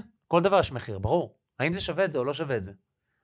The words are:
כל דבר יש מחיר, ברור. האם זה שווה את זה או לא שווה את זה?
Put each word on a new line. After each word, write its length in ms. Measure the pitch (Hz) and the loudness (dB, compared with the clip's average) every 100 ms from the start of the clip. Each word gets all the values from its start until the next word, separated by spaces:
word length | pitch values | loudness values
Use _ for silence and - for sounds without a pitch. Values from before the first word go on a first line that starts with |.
| - _ - | -6 _ 0
כל 120 | 170 | 2
דבר 180 | 190 196 | 4 4
יש 120 | 147 | 2
מחיר, 260 | 127 - 98 | -2 -8 -4
ברור. 400 | 101 170 127 _ _ - | 0 0 -2 _ _ -4
האם 140 | 143 | -2
זה 80 | 175 | 0
שווה 240 | - 156 | -2 0
את 80 | 190 | 0
זה 60 | 147 | 0
או 60 | |
לא 100 | 127 | -2
שווה 220 | 139 151 117 | -4 -2 -4
את 80 | |
זה? 80 | 95 98 _ _ _ _ | -4 -14 _ _ _ _